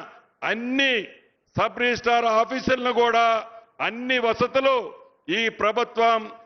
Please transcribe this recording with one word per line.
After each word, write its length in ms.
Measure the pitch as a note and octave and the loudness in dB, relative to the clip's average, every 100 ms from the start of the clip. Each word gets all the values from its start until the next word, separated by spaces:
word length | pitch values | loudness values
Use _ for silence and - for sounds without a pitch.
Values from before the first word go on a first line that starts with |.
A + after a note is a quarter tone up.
| D#3 - _ _ | -6 -20 _ _
అన్ని 500 | D#3 G#3+ A#3+ C4 C4+ A#3 E3+ - _ _ _ - | -6 -4 -4 0 0 0 -4 -14 _ _ _ -4
సబ్ 260 | G#3+ A#3 | -2 0
రిజిస్ట్రార్ 460 | B3 A#3 A#3 A#3 A#3 | 0 0 2 2 2
ఆఫీసులను 600 | A3 A#3 C4 - B3+ B3 | 2 0 -2 -2 0 0
కూడా 320 | A#3+ A#3+ A#3 A#3 A3 - - - - | 2 2 4 2 0 -4 -16 -20 -6
అన్ని 360 | E3+ A3+ B3+ B3+ | -6 -4 -2 0
వసతులు 560 | A#3 A3 A#3+ C4+ C4+ B3+ E3 - - _ - | 0 0 0 2 2 0 -2 -12 -20 _ -6
ఈ 120 | G3+ A3+ | -2 -2
ప్రభుత్వం 720 | G#3+ G3+ G#3+ A#3 A3+ A#3 A3+ G#3+ - | 0 -2 0 -2 0 2 2 -4 -16